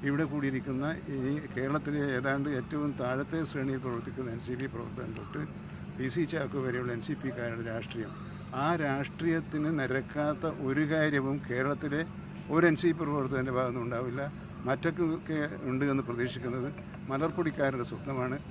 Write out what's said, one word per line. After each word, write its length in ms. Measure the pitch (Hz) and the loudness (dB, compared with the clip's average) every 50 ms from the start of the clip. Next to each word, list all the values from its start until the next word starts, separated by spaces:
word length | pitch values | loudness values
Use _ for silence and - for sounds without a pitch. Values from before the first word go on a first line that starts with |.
| - 139 | 2 2
ഇവിടെ 160 | 143 143 160 139 | 2 2 2 2
കൂടിയിരിക്കുന്ന, 560 | 143 147 139 139 131 131 104 139 131 131 139 151 160 - - 165 143 | 0 0 0 0 0 0 -2 -2 -2 0 0 -2 -2 -4 -4 -4 -4
ഇനി 160 | 135 127 131 143 151 151 135 - | -2 0 0 0 -2 -4 -4 -4
കേരളത്തിലെ 460 | 127 131 135 143 151 147 151 147 147 143 143 131 | -2 0 0 0 0 0 0 0 0 0 2 0
ഏതാണ്ട് 320 | 123 123 139 135 139 139 151 143 127 | 0 2 2 0 0 0 0 0 -2
ഏറ്റവും 320 | 113 104 156 147 147 147 139 - | -2 -2 -2 0 0 0 0 0
താഴത്തെ 380 | 127 123 127 135 139 123 147 165 160 147 | 0 0 0 0 0 0 0 -2 -2 -2
ശ്രേണിയിൽ 300 | - 147 131 135 135 131 120 | -2 -2 0 0 -2 -2 -2
പ്രവർത്തിക്കുന്ന 500 | 127 120 117 110 - - 131 131 120 117 | -2 -4 -4 -4 -6 -6 -4 -4 -4 -4
എൻ 40 | 117 - | -6 -4
സി 80 | 117 127 123 | -4 -4 -4
പി 60 | 135 131 - | -4 -4 -4
പ്രവർത്തകൻ 380 | 117 117 113 - 127 123 113 113 - | -6 -6 -6 -6 -6 -6 -6 -6 -8
തൊട്ട് 240 | - - - 151 151 151 - - - - - - - - - | -8 -8 -6 -6 -6 -6 -8 -10 -10 -10 -10 -10 -10 -10 -6
പി 100 | - 127 131 - | -4 -2 0 2
സി 80 | 175 165 143 | 2 0 2
ചാക്കോ 280 | - 160 143 123 - 143 131 | 2 -2 -2 0 -2 -2 0
വരെയുള്ള 260 | 127 120 123 127 123 120 | 0 0 0 0 0 -2
എൻ 60 | 117 110 | -2 -2
സി 80 | - 151 147 | -4 -4 -2
പിക്കാരുടെ 420 | - 135 117 123 120 120 113 117 113 117 | -2 -4 -2 -2 -2 -2 -2 -4 -4 -2
രാഷ്ട്രീയം. 380 | 113 117 110 - - 117 110 98 - - - - - - - - - 127 139 | -4 -4 -4 -4 -4 -4 -4 -4 -6 -10 -10 -10 -10 -10 -10 -6 -2 0 2
ആ 20 | 156 175 165 156 | 2 4 4 2
രാഷ്ട്രീയത്തിന് 840 | 143 135 139 139 - - - 160 170 160 160 147 117 - 151 151 151 165 147 | 2 2 0 0 -4 -4 0 2 2 2 2 0 -2 -2 0 0 2 2 2
നിരക്കാത്ത 720 | 131 127 131 135 127 - - 147 147 147 151 - 160 160 - - 151 131 | 2 2 2 0 0 -2 -2 0 2 2 0 0 -2 -2 -2 0 0 2
ഒരു 140 | 135 147 156 143 | 4 4 4 4
കാര്യവും 460 | 160 160 151 151 147 139 131 135 139 143 143 - | 4 4 4 6 4 4 4 4 0 0 0 -2
കേരളത്തിലെ 540 | 120 123 131 139 143 - 156 147 143 151 165 - - - - - - - - - 143 | 0 2 2 2 2 0 0 0 0 0 -2 -2 -6 -10 -10 -10 -10 -10 -4 2 6
ഒരു 80 | 160 170 170 | 8 8 8
എൻ 60 | 156 139 | 8 8
സി 80 | 156 175 165 | 6 4 4
പി 60 | 160 165 147 | 4 2 0
പ്രവർത്തകൻ്റെ 440 | 147 147 135 127 135 131 127 135 127 127 | 2 2 2 2 2 0 2 2 4 4
ഭാഗത്തുനിന്ന് 280 | 131 123 120 127 117 120 | 4 2 2 0 -2 0
ഉണ്ടാവില്ല. 360 | 120 117 127 123 120 135 139 147 147 - - - - - - 123 | 0 0 -2 -2 -2 -2 -4 -4 -6 -8 -10 -10 -10 -4 0 2
മറ്റൊക്കെ 380 | 135 156 147 165 156 175 175 160 160 170 - - 156 151 147 151 - - - 131 | 2 4 2 0 2 4 2 2 2 0 -2 -2 0 0 0 0 -2 -4 -2 0
ഉണ്ട് 160 | 127 131 143 143 | 2 2 4 4
എന്ന് 120 | 139 135 123 120 | 4 2 2 0
പ്രതീക്ഷിക്കുന്നത് 580 | 120 117 123 127 - - 123 123 123 131 123 143 143 - - - - - - - | 0 0 0 -2 -2 -4 -4 -2 -2 -2 -2 -4 -4 -8 -10 -10 -10 -10 -6 -2
മലർപ്പൊടിക്കാരുടെ 720 | 135 139 156 160 139 - 170 156 147 - 143 139 135 127 120 - | 0 0 0 0 2 2 0 0 2 4 2 2 4 2 -2 -2
സ്വപ്നമാണ്. 460 | 117 - 147 135 135 131 123 127 131 143 - - | -4 -6 -4 -4 -2 0 0 0 -2 -4 -6 -10